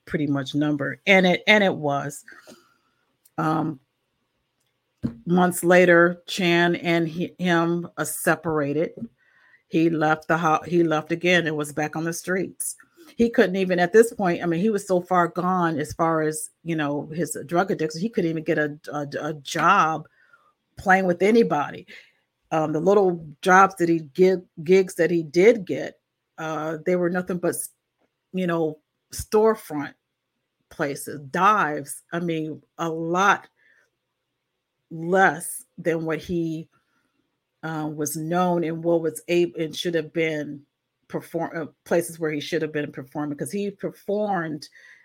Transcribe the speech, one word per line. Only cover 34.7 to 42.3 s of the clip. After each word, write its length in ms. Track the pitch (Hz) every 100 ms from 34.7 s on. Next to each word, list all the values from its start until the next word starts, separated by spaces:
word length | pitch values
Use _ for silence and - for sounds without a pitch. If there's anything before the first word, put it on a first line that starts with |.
| _ _
less 720 | 165 165 190 190 156 - - - -
than 260 | 165 165 160
what 140 | 156
he, 500 | - 170 165 160 - _ _ _ _ _ _ _ _ _
uh, 260 | 160 160 151
was 220 | 151 151 165
known 480 | 156 175 180 175
and 200 | 160 165
what 180 | 165 170
was 200 | 160 160 -
able 320 | 175 175 165
and 160 | 160 -
should 200 | 180 165
have 180 | 151
been 480 | 170 160 151 147 147 - _ _ _ _
perform-, 500 | 160 - 165 165 165
uh, 60 | 143 -
places 360 | - 175 170 165
where 120 | 156